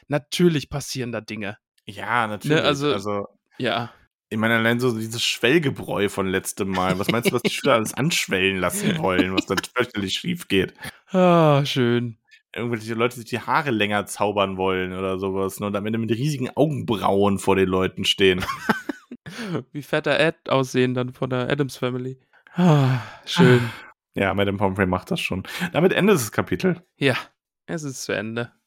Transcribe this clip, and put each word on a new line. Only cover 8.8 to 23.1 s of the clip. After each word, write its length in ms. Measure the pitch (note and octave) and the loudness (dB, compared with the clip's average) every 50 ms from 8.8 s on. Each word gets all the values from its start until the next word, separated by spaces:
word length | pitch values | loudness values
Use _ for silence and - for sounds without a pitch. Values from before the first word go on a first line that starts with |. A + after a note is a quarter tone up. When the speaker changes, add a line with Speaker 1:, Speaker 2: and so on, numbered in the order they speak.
| G#2 G#2 F#2 | -2 -2 -2
Speaker 2:
wollen, 380 | D#2+ - F#2 F#2 F#2 F#2 F#2 F#2+ | 0 0 0 2 2 2 0 0
was 100 | F2+ - | -2 -2
dann 120 | - G2 | -2 -2
Speaker 1:
<laughs> 180 | F#2 - - - | -4 -4 -4 -2
Speaker 2:
fürchterlich 400 | B2 A#2+ - - G#2 G2 F#2+ - | -2 -2 -2 -2 -6 -4 -4 -4
schief 320 | - - F2+ F2 - - | -6 -6 -6 -8 -8 -4
geht? 260 | - G2 F#2+ F2 - - - - - - - _ _ | 0 2 2 2 0 -4 -10 -16 -16 -16 -18 _ _
Speaker 1:
Ah, 520 | - F#3 F3+ F3 F3 E3+ D#3+ D3+ C#3+ C#3 C#3+ | 2 4 4 6 6 6 6 6 4 4 2
schön. 520 | - - C3+ B2 A#2+ A#2+ A#2+ A#2+ A#2 A2 _ _ _ - - _ _ - | 0 0 0 2 2 2 0 -2 -4 -8 _ _ _ -20 -20 _ _ -8
Speaker 2:
Irgendwelche 380 | - A#2 A#2+ A#2+ A2 A2 A2 A2+ | -6 -4 -4 -4 -6 -6 -6 -2
Leute, 260 | A2+ A#2 A#2+ - B2 | 0 0 -2 -2 -4
die 60 | G#2+ | -10
die 160 | - A#2+ A2 | -8 -8 -6
Haare 280 | - A#2 B2+ D#3 D3+ C#3+ | -2 -2 -2 0 0 0
länger 360 | A2+ G#2+ G#2 G#2 G#2 G#2 F#2+ | 0 0 2 2 0 0 -2
zaubern 500 | - - - G#2 G#2 G2+ G2+ G2 G2 F#2+ | -4 -4 -2 -2 0 2 0 0 0 0
wollen 380 | F#2 F#2 F#2+ F#2 F#2 F#2 F#2 F#2 | -2 0 0 0 0 -2 -4 -4
oder 260 | F#2 F#2+ F#2+ F#2+ F#2 | -4 -4 -4 -2 -2
sowas, 400 | G2 G2 F#2+ F#2+ G2 F#2+ - - | -4 -4 -2 -2 -4 -4 -4 -6
ne, 80 | G#2 | -6
und 80 | G2+ G2+ | -4 -4
am 100 | G2+ G2+ | -4 -4
Ende 140 | A2 A2+ A2+ | -2 -2 -2
mit 100 | A2+ A2 | -2 -2
riesigen 380 | A2+ A2+ C#3 D#3 D3 B2 B2+ - - | -2 0 -2 -2 -2 -4 -6 -4 0
Augenbrauen 840 | - D3 D#3+ C#3+ A#2+ G#2+ - A2+ F#2 F#2+ F#2+ G2 G2 G2+ G2+ G2 | 0 2 2 0 -2 -2 -2 -2 0 2 2 4 4 4 4 2
vor 200 | F#2+ - G2 F#2+ | 2 2 2 4
den 100 | F#2+ F#2+ | 4 4
Leuten 380 | F#2 F#2 F#2 F#2 F#2 - - F#2+ | 2 2 2 0 0 -2 -4 -2
stehen. 400 | - - - G2 F#2+ F#2 F2+ - | -2 2 4 4 4 4 4 0
Speaker 1:
<laughs> 1300 | - - - - - - - - - - - _ - B3 - - D#3+ G3 A#3+ A3+ G3 E3+ B2+ C3 _ - | -6 -8 -4 -2 -2 -2 -2 -4 -10 -10 -12 _ -20 -20 -20 -18 -16 -12 -10 -8 -6 -6 -6 -6 _ -12
Wie 80 | D3 | -14
Fetter 380 | C3+ - D#3 D3+ D3+ D3+ C#3 - | -8 -4 -4 -2 0 0 2 2
Ed 300 | D3+ E3 D#3+ _ - - | 2 2 0 _ -4 0
aussehen 440 | C3 C3+ C3+ B2+ - B2+ B2+ B2+ B2+ | 0 0 0 0 2 2 2 2 0
dann 200 | B2+ B2 B2+ - | -2 -4 -6 -6
von 160 | - C3+ B2+ | -6 -6 -4
der 200 | B2+ B2+ B2 - | -2 -2 -2 -2
Addams 280 | C#3+ C#3+ C#3 B2 - | -2 -2 -2 -4 -4
Family. 420 | - B2+ B2 B2+ B2+ B2+ C3 C3 - _ _ _ _ _ - - | -4 -4 -4 -4 -4 -8 -10 -12 -14 _ _ _ _ _ -6 0
Ah, 460 | F3 F3+ F3 D3+ C#3+ C3+ B2+ C3 A#2+ G#2+ - | 4 6 6 6 6 6 4 2 0 -4 -8